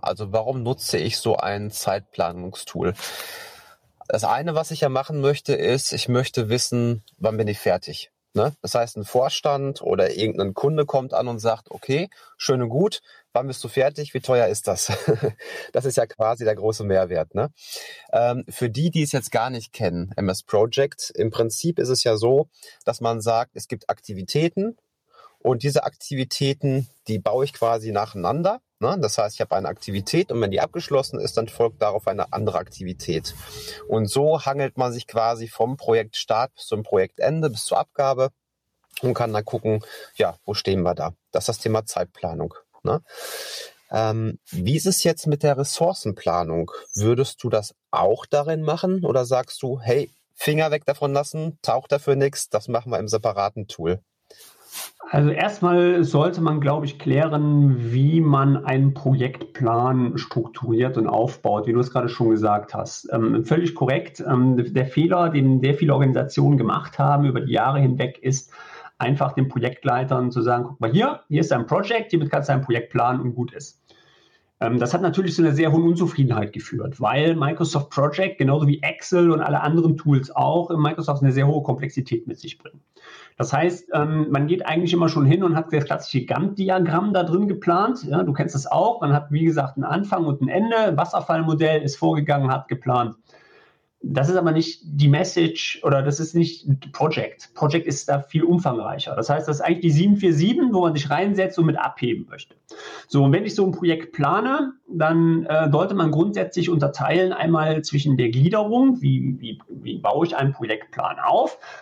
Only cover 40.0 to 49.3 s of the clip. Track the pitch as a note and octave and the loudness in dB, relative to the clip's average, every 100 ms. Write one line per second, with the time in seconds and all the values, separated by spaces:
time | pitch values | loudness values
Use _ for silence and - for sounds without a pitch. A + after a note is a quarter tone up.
40 | - - F#2 F2 - G2+ - F#2+ F2 E2+ | -16 -2 -2 -2 -8 -4 0 0 0 -2
41 | D#2+ - _ - - A2+ A2+ A2 A2 - | -4 -8 _ -4 -2 -4 -2 -2 -2 -6
42 | F2+ - F2 D#2+ D#2 - _ _ - D#3 | -6 -6 -8 -6 -8 -10 _ _ -4 -4
43 | - - - - - - - - _ A2 | -6 -16 -14 -14 -12 -14 -16 -20 _ -2
44 | A2 A2+ A2 - - - F#2 D3+ F#3+ F#3+ | -2 -2 -4 -6 -10 -4 0 0 0 0
45 | E3+ D#3+ D#3 D3 D3+ C3+ C#3+ - E3+ F#3+ | 0 0 -2 0 2 0 -2 0 0 0
46 | A2 G2 - F2 E2 E2 D#2+ - - G2+ | -6 -4 -2 -2 -2 -4 -4 -10 -12 -2
47 | G#2+ B2 A2 - A#2+ G#2+ G#2 - _ - | 0 2 0 -4 -2 -2 -2 -12 _ 0
48 | F#2 A#2+ - D3 D3 D#3+ D3+ E3 F#3 F#3+ | 2 0 0 -2 0 -2 -2 -2 0 0
49 | E3+ C3 B2 | 0 0 2